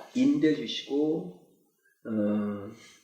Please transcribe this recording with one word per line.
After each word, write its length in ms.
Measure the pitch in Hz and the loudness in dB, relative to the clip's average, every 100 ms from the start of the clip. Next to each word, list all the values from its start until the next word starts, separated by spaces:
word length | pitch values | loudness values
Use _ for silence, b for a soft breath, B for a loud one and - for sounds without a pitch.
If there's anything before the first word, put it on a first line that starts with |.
| - 123 | -6 2
인도해 400 | 131 151 151 143 | 4 4 2 2
주시고, 920 | 113 - - 139 156 165 180 - _ _ _ _ _ _ 120 | -4 -8 -4 0 0 0 -6 -16 _ _ _ _ _ _ -4
어, 680 | 107 104 104 104 101 104 B B B | 0 2 0 -2 -6 -10 B B B